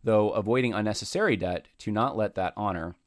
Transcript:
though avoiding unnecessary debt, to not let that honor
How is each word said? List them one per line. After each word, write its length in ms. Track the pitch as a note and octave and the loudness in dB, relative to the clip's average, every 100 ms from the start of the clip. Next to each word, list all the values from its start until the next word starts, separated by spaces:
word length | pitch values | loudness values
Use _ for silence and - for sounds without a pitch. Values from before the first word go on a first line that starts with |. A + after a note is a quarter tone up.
though 260 | A2+ G#2+ G#2+ | 4 4 4
avoiding 440 | - G2+ B2 B2 | 2 2 2 2
unnecessary 640 | G2+ G#2+ G2+ - F3+ G#3+ A2 | 0 -2 -4 -4 -2 0 0
debt, 300 | F2+ F2+ - _ | 0 -4 -8 _
to 120 | - | -4
not 260 | G#2+ B2+ - | 0 0 0
let 200 | G#2 - | -2 -2
that 160 | F2+ - | -4 -2
honor 380 | G#2 F2 E2 - | -4 -4 -8 -12